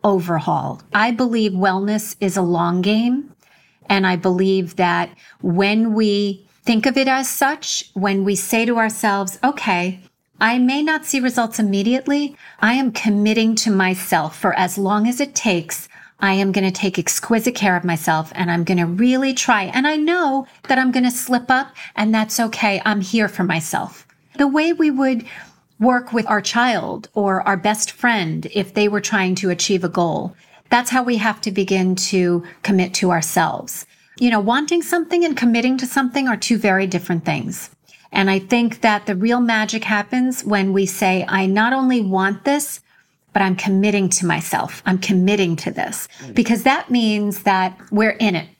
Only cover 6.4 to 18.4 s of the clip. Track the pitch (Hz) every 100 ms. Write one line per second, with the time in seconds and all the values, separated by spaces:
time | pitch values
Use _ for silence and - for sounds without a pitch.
6.4 | _ _ - 226 240 262 269 262 254 -
7.4 | 277 302 - - - - 196 196 190 190
8.4 | - 226 226 233 220 220 220 196 190 -
9.4 | 254 285 - 180 180 185 - _ _ _
10.4 | 220 247 247 277 302 311 311 269 254 247
11.4 | 226 226 214 196 202 254 262 285 294 285
12.4 | - - 214 247 262 220 220 202 208 220
13.4 | 226 214 220 196 185 185 - 170 156 -
14.4 | 196 - 185 190 196 208 226 247 285 -
15.4 | 233 180 165 - - - - _ 196 190
16.4 | 196 190 190 185 196 185 170 - - 226
17.4 | 226 240 202 180 175 165 - 160 156 -